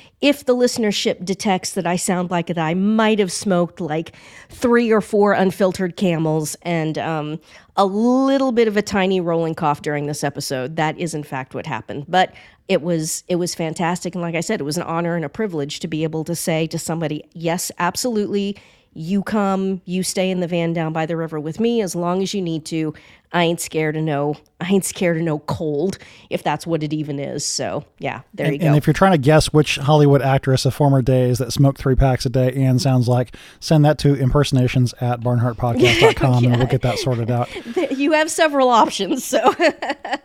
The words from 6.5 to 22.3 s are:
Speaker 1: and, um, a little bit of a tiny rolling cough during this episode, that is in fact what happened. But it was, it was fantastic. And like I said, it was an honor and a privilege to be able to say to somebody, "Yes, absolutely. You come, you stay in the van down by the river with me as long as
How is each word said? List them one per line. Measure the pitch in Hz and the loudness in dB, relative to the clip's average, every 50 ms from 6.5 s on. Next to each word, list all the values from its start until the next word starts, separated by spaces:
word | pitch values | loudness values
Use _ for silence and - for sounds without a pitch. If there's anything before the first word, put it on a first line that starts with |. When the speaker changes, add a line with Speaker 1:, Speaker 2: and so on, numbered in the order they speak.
| - - - | -8 -8 -6
Speaker 1:
and, | 175 170 165 156 156 151 151 | -4 -2 -2 -2 -2 -2 -4
um, | 101 156 160 156 147 151 151 165 - - - - - _ _ | -4 -4 -4 -4 -4 -6 -8 -10 -12 -18 -20 -20 -20 _ _
a | - 190 | 2 2
little | 190 196 208 226 247 254 262 269 269 269 269 269 269 | 2 2 2 2 2 4 4 4 2 2 2 2 2
bit | 226 233 233 | 2 2 2
of | 220 202 | 2 2
a | 214 202 | 0 -2
tiny | - 196 196 185 190 190 185 | 0 0 0 2 2 2 0
rolling | 170 170 165 165 165 160 160 | 0 0 0 0 0 -2 -2
cough | - 170 147 143 - - | -2 0 0 0 -2 -4
during | 156 147 147 147 | -4 -4 -4 -4
this | 143 147 - 156 | -4 -4 -4 -4
episode, | 143 - 143 - - 139 127 127 139 160 | -4 -4 -6 -6 -6 -4 -4 -4 -4 -4
that | 165 156 156 - - | -2 -2 -2 -2 -4
is | 175 156 160 | -6 -6 -6
in | 151 143 | -8 -8
fact | - 143 131 127 - - | -8 -8 -8 -8 -8 -10
what | 123 - | -10 -8
happened. | 160 127 113 - - 101 143 143 - | -8 -8 -8 -8 -10 -10 -12 -6 0
But | 165 185 180 - - - - - _ _ _ | 2 2 2 2 -2 -8 -20 -20 _ _ _
it | - 190 156 | -2 0 0
was, | 143 175 170 160 156 160 - - - - | 0 0 -2 -2 -2 -4 -6 -8 -4 -2
it | 180 | -2
was | 170 180 170 - | -2 -2 -2 -4
fantastic. | - 170 160 160 - 175 165 180 - - 175 175 | -4 -6 -6 -4 -2 -2 -2 -2 -4 -6 -8 -8
And | 180 170 | -6 -6
like | 170 165 | -4 -4
I | 165 | -4
said, | 175 - 220 196 | -2 -2 -4 -4
it | 143 | -4
was | 147 151 175 | -4 -6 -6
an | - | -6
honor | - 165 165 170 170 170 | -4 -4 -4 -2 -2 -2
and | 170 160 | -4 -4
a | - | -6
privilege | - - 220 202 170 151 143 147 - - | -6 -6 -6 -4 -4 -6 -6 -6 -8 -8
to | - 165 | -8 -6
be | 160 156 160 | -4 -4 -4
able | 156 160 160 151 | -4 -4 -6 -6
to | - 170 | -6 -6
say | - - 185 160 156 165 160 | -4 -2 -2 0 0 -2 -2
to | - 160 | -4 -6
somebody, | - - 160 165 165 147 151 147 - _ - | -6 -6 -4 -4 -4 -4 -6 -8 -10 _ -14
"Yes, | 170 165 160 165 175 - - - - | -6 -4 -4 -4 -4 -4 -8 -6 -4
absolutely. | 175 175 185 - - 254 226 214 208 - 202 202 196 202 202 - - _ _ _ _ _ - | -2 -2 -2 -2 -4 -2 -2 -2 -2 -2 -2 -2 -2 -4 -6 -8 -14 _ _ _ _ _ -16
You | - 160 165 202 202 185 | -12 -6 -2 -2 -2 -2
come, | - 220 214 202 196 190 190 190 190 190 180 - | 0 0 0 0 0 0 0 -2 -2 -4 -6 -6
you | 180 180 185 180 | -4 -4 -4 -4
stay | - - 202 185 185 | -2 -2 -2 0 0
in | 190 185 | 0 -2
the | 180 | -2
van | 165 175 170 170 165 165 | -2 -2 -2 -2 0 -2
down | 170 160 160 160 | -2 -2 -2 -2
by | 160 160 | -2 -4
the | 156 170 | -2 -4
river | 160 165 160 160 151 | -4 -4 -6 -6 -8
with | 143 160 160 214 | -8 -6 -4 -2
me | 226 233 240 226 208 | -2 0 0 0 -2
as | 170 - | -2 -4
long | 170 175 175 180 190 196 | -4 -2 -2 -2 -2 -2
as | 185 | -2